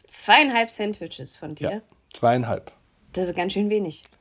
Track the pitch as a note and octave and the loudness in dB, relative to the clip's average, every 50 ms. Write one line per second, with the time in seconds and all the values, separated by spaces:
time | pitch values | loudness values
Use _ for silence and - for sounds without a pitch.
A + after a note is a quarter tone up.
0 | _ - - - - - G#3+ C4+ D4+ C4+ B3 A#3 A3+ A3+ - - G#3 G#3 G#3 - | _ -12 -12 -6 2 6 6 6 6 6 2 0 0 0 -2 -4 -4 -4 -4 -6
1 | E3+ E3 - - C3+ - - - - D#3 D3+ - C#3+ - G3 G#3+ - _ _ _ | -10 -12 -12 -12 -14 -14 -14 -12 -12 -12 -10 -6 -6 -6 -6 -6 -10 _ _ _
2 | _ _ - - - A#2 B2 B2+ A#2+ A2 G#2+ - - - - _ _ _ _ _ | _ _ -8 0 2 4 4 4 2 0 -4 -4 -6 -12 -20 _ _ _ _ _
3 | _ _ - F3+ F#3 F3+ F3 F3 F3 F#3+ - G3 G#3 G#3 G#3 G#3+ G3+ E3 D3+ - | _ _ -4 -4 -4 -2 -2 -2 -2 -2 0 0 0 2 2 0 0 -2 -6 -10
4 | - - _ _ | -14 -20 _ _